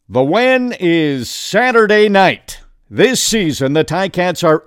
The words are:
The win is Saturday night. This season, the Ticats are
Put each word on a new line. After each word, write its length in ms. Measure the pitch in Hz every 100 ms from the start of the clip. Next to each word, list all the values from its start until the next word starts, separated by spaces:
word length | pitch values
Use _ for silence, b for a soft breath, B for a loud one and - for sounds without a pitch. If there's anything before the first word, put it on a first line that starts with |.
| -
The 160 | 123
win 500 | 135 202 254 262 247 -
is 480 | 180 170 151 135 113
Saturday 800 | - - 202 247 233 208 214 214
night. 520 | 196 180 104 - - - _ _
This 340 | 104 233 -
season, 520 | - 220 165 123 135
the 100 | 156
Ticats 580 | 156 170 196 180 180 170
are 220 | 170 156